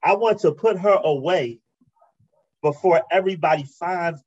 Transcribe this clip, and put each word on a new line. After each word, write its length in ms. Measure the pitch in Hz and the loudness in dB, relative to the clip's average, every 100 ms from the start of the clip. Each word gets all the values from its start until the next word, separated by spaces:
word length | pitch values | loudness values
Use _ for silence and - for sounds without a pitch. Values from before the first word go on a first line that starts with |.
I 100 | 160 | 0
want 260 | 196 226 208 | 0 2 2
to 100 | - | 0
put 280 | - 220 196 | 0 -2 0
her 200 | 202 196 | 2 2
away 560 | 156 147 139 180 123 117 _ _ _ _ _ _ _ _ _ _ | 2 -2 0 -2 -2 -10 _ _ _ _ _ _ _ _ _ _
before 400 | 151 143 190 165 160 | -4 0 2 2 2
everybody 520 | 180 190 190 156 156 | 0 0 -2 0 0
finds 580 | 139 _ 170 180 170 151 | -2 _ -8 -4 -6 -8